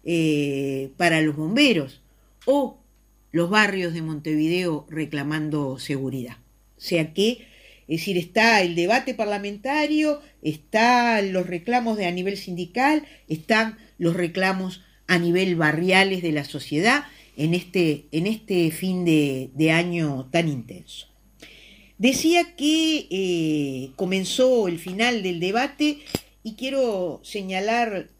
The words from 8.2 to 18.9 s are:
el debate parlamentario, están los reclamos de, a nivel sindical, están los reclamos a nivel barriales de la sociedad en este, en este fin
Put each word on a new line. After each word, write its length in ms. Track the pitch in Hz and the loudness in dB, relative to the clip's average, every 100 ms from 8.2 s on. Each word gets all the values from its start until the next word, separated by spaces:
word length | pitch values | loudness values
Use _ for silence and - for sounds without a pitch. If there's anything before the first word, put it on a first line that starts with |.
| 170 220 226 214 | 0 4 6 6
el 120 | 175 | 4
debate 400 | 170 175 247 262 | 2 2 2 0
parlamentario, 1040 | - 208 202 202 202 254 302 302 302 302 294 - _ | -4 -4 -4 -6 -8 -2 0 0 0 0 -2 -8 _
están 880 | 156 147 _ 214 233 247 240 220 196 | -6 -6 _ 2 4 4 4 2 0
los 140 | 185 180 | -2 -2
reclamos 500 | 175 202 247 226 214 | -4 0 0 0 -2
de, 100 | 175 | -2
a 40 | |
nivel 240 | 180 190 196 | -2 -4 -6
sindical, 680 | - 175 180 240 277 302 302 - - | -6 -8 -6 0 2 2 -2 -14 -8
están 500 | 156 - 220 220 - - - | -6 0 2 0 -6 -16 -2
los 160 | 170 | 0
reclamos 680 | 175 170 185 190 190 185 - - _ - | 0 -2 0 -2 -2 -4 -8 -18 _ 0
a 120 | 180 | 2
nivel 380 | 170 180 190 170 | 2 2 2 2
barriales 680 | 151 156 180 185 196 185 | 2 2 2 4 4 0
de 100 | 170 | -2
la 120 | 147 | -2
sociedad 600 | 139 139 - 147 214 285 - - - - | -4 -10 -6 0 2 2 -2 -18 -14 -4
en 180 | 156 | -2
este, 520 | 180 - 190 165 147 - | -2 -2 0 0 -2 -4
en 140 | 156 190 | -4 -2
este 440 | 220 - 185 165 | -4 -2 0 0
fin 340 | 160 190 | -2 -4